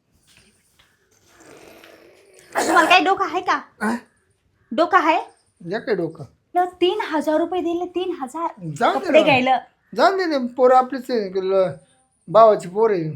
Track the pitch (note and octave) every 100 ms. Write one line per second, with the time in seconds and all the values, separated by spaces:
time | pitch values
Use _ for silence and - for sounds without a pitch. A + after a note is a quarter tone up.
0 | _ _ _ _ _ _ _ _ _ _
1 | _ _ _ _ - G#1 - - - -
2 | - _ _ - _ - - E4+ D#4+ F#4
3 | F#4 F#4+ F4+ E4 F#4 D4 - _ G#3+ A#3
4 | - _ _ _ _ _ _ A3+ E4+ F#4
5 | D#4 E4 - _ _ _ E3+ F#3+ - F#3+
6 | D#3+ - - _ _ F4 F4+ - F4+ G#4+
7 | G#4 D#4 D4+ D#4 E4 F4+ E4 E4+ F4+ E4+
8 | F#4 C#4 C4 D#4+ E4 - E3 D3 B3 G4
9 | F#4 D4+ D#4 C4 B3+ B3+ - _ _ F#3+
10 | E4 F#4+ F4 C#4+ B3 - B3+ C4 B3+ C4+
11 | B3 A#3+ G3 F#3+ F#3+ F#3+ F3+ - _ _
12 | _ _ - F#3+ A3+ G3 F3 F#3+ A3+ F#3
13 | D#3